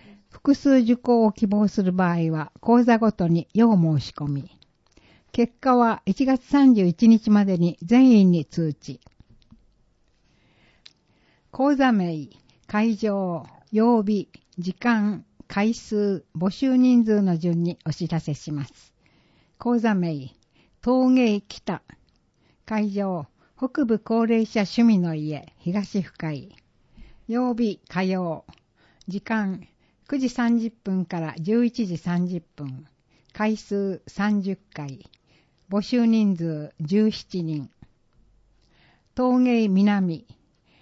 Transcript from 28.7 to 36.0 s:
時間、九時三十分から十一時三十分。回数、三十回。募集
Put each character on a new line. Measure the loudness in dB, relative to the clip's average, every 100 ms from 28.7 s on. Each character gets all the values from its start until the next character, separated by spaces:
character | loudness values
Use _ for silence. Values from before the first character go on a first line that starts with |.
| _ _ _ -12
時 | -12
間、 | -6 -4 -4 -8 -14 _ _ _ _
九 | -4
時 | -4
三 | -2 0 0
十 | -2
分 | -8 -6 -4 -4
か | -6
ら | -8 -8
十 | -2 0
一 | 0 -2 -6
時 | -6
三 | -4 -4 -4
十 | -6 -12 -16
分。 | -14 -14 -18 _ _ _ _
回 | -6 -4 -4
数、 | -6 -6 -6 -8 -12
三 | -6 -2 -2
十 | -4 -8 _
回。 | -16 -14 -16 -20 _ _ _ _ _ _
募 | -6
集 | -2 0